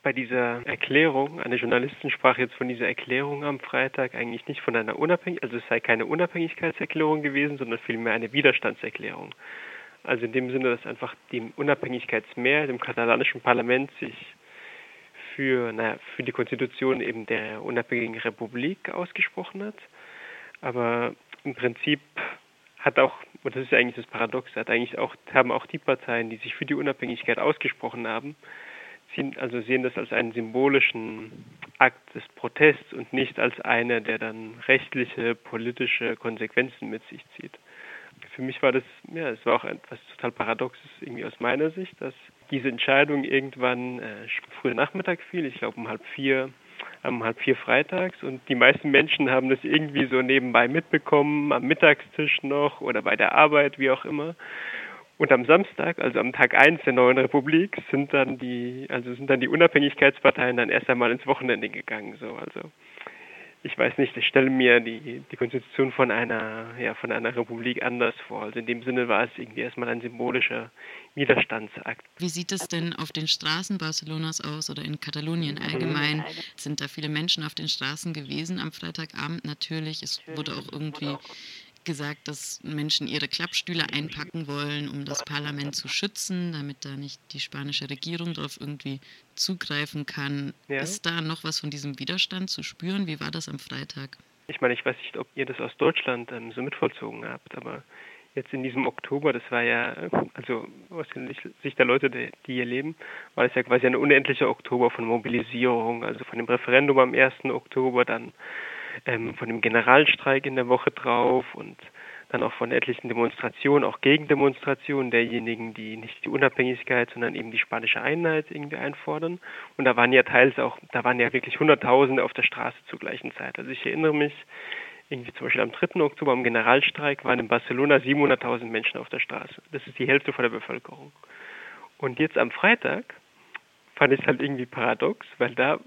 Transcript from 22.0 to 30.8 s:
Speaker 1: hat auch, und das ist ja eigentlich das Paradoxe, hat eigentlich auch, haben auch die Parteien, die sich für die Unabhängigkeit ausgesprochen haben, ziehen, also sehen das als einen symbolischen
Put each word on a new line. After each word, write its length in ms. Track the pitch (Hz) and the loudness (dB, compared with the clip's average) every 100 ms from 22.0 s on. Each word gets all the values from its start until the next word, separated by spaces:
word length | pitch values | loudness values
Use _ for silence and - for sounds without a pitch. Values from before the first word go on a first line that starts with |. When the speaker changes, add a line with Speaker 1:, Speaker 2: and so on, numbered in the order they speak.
| _ - - - _ _ _ - | _ -10 -10 -12 _ _ _ -2
Speaker 1:
hat 200 | 143 - | 2 4
auch, 160 | 131 - - - | 2 2 -20 -10
und 140 | 135 131 | -8 -8
das 80 | |
ist 80 | 131 | 2
ja 60 | 123 | 4
eigentlich 180 | 123 120 | 4 -2
das 100 | 113 | -12
Paradoxe, 540 | 110 113 127 - - | -6 -4 -4 -6 -8
hat 80 | 110 | -2
eigentlich 300 | 117 123 - | 0 0 -4
auch, 180 | 123 - - | -6 -6 2
haben 180 | 135 123 | 4 4
auch 140 | 127 | 0
die 140 | - 156 | -4 -6
Parteien, 500 | - 131 - 117 113 | -2 -2 0 -2 -2
die 80 | 113 | -8
sich 180 | - | -10
für 120 | - 139 | -8 -4
die 80 | |
Unabhängigkeit 640 | 143 143 131 127 117 - 117 | -2 -2 -2 -6 -4 -2 2
ausgesprochen 680 | 127 151 - - 120 120 113 | 2 2 -4 -4 -8 -6 -6
haben, 300 | 113 139 151 - - - - - - _ | -6 -8 -16 -20 -20 -18 -18 -20 -20 _
ziehen, 200 | - 139 131 | -6 -6 -4
also 220 | 127 120 | -6 -6
sehen 200 | 113 127 | 0 0
das 140 | 127 - | 2 -4
als 160 | 117 | -4
einen 200 | 117 117 | -2 -2
symbolischen 1000 | 117 113 123 139 139 | -4 -2 2 4 6